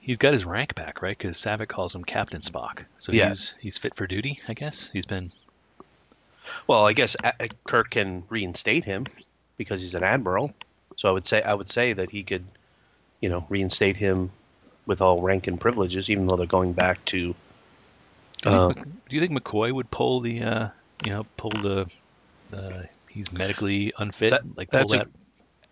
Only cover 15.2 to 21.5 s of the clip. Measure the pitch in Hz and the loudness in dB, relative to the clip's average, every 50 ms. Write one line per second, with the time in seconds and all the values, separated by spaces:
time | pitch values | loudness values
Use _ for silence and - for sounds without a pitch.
15.2 | 87 95 98 95 - 95 90 87 - 117 123 110 95 90 90 95 95 - 104 98 | 4 2 2 2 0 -2 -2 0 2 2 2 2 0 0 0 -2 0 0 2 2
16.2 | 95 92 92 90 87 87 - 92 92 90 87 90 90 92 92 - - - 98 92 | 4 2 2 2 2 2 2 2 2 2 2 2 2 2 2 0 -2 -4 -4 -2
17.2 | 87 87 87 - _ - - _ _ _ _ _ _ _ _ _ _ _ _ _ | -2 -2 -4 -8 _ -20 -20 _ _ _ _ _ _ _ _ _ _ _ _ _
18.2 | _ _ - - - 113 98 95 90 87 - - - - 170 247 - - 127 151 | _ _ -12 -4 2 4 6 6 6 4 2 0 -6 -14 -14 -16 -12 -6 -2 0
19.2 | 170 180 156 123 - - - 107 110 120 131 135 120 - - - 127 127 127 127 | 0 0 -2 -2 -4 -4 -2 0 0 0 -2 -4 -6 -6 -2 0 2 2 2 0
20.2 | 120 117 117 117 117 117 113 110 113 104 - _ _ _ _ - - 104 101 104 | 0 -2 -4 -4 -2 -2 -2 -2 -2 -4 -8 _ _ _ _ -8 -6 -4 -4 -4
21.2 | 107 - _ - - 110 | -6 -8 _ -10 -8 -6